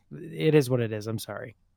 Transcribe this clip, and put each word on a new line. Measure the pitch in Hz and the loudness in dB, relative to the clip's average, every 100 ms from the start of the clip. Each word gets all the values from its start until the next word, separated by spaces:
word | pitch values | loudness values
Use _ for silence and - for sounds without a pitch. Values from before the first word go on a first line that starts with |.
| _ | _
it | 147 160 160 156 | -16 -12 -2 4
is | 151 123 | 6 6
what | 127 | 2
it | 113 | 0
is. | 107 107 | -4 -6
I'm | 110 | -6
sorry. | - 104 - - _ | -8 -10 -12 -16 _